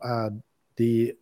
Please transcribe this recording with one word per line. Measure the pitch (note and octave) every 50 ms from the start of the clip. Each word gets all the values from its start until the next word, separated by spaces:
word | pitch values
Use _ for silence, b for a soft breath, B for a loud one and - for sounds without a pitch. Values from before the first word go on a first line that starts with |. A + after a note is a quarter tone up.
uh, | - A#2+ A#2+ A#2 A2 G#2+ G#2 A2 - _ _ _ _ _ _
the, | - A#2 A#2 A#2 A2+ A#2 A#2+ - -